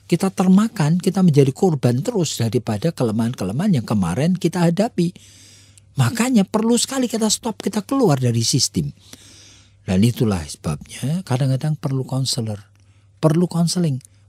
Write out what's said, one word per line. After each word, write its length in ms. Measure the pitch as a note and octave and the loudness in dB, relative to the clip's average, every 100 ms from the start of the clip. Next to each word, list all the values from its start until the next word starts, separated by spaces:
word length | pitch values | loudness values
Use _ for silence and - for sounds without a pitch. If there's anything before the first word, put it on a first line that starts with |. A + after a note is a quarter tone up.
| - | -4
Kita 240 | E3+ F#3+ | -2 -2
termakan, 680 | - F#3 F#3+ A3+ - D3+ F3 | 0 4 4 4 0 0 0
kita 200 | F#3 F#3 | 0 2
menjadi 280 | F#3 C#3+ C3+ | 4 6 4
korban 480 | - F#3+ D3+ B2 A#2+ | 4 0 2 2 0
terus 400 | G3+ A#3+ D#3 - | -2 -2 -2 -2
daripada 560 | A2+ A#2+ - G#2 E3 - | -2 -2 -2 -2 -4 -2
kelemahan-kelemahan 880 | A#2+ G#2+ A2+ B2 F#2 A2+ G#3+ D3+ | -2 0 -2 -4 -6 -2 0 0
yang 40 | G#2 | 0
kemarin 480 | G#2 F2 F2+ D#3 F3+ | -2 0 0 0 0
kita 320 | E3+ F3+ E3+ | -2 0 0
hadapi. 400 | E3+ A3 - E3+ - - - - - - _ _ - | 0 -2 0 -2 -4 -18 -20 -20 -20 -20 _ _ -2
Makanya 480 | A#2+ A#3+ A#3+ B3 F#3+ | 0 0 2 2 2
perlu 320 | A3 A3 A#3+ | 0 0 0
sekali 320 | - C4+ B3 | 0 -2 -2
kita 160 | A3 A3 | -2 -2
stop, 320 | - A3+ - | -2 -4 -6
kita 240 | - G#3 | -4 -4
keluar 320 | - C#4 A3 C#3 | -2 2 2 2
dari 240 | B2 A#2 | 2 0
sistem. 480 | A#2 C#3+ - F#2 D2 - - - - - - - _ _ | 0 0 0 -2 -4 -8 -20 -20 -20 -20 -20 -20 _ _
Dan 160 | - F#2 | -2 2
itulah 360 | A#2 A2+ A#2 F#2+ D2+ | 2 2 0 0 -4
sebabnya 800 | - E2+ D2 C2+ - B2 E3+ F#3+ | -10 -8 -8 -10 -8 -4 -4 -4
kadang-kadang 480 | B2+ C3+ C3 D#3 D3+ | -2 0 0 -2 -4
perlu 320 | C#3+ C3+ C3 | -4 -4 -4
konselor, 640 | C3 C3 - A2 G2+ - _ _ _ _ _ | -4 -4 -4 -6 -8 -12 _ _ _ _ _
perlu 320 | D#3 D#3 F3 | 0 2 0
konseling. 480 | E3+ E3+ F3+ E3+ B2+ - _ | 0 -2 0 -2 -2 -8 _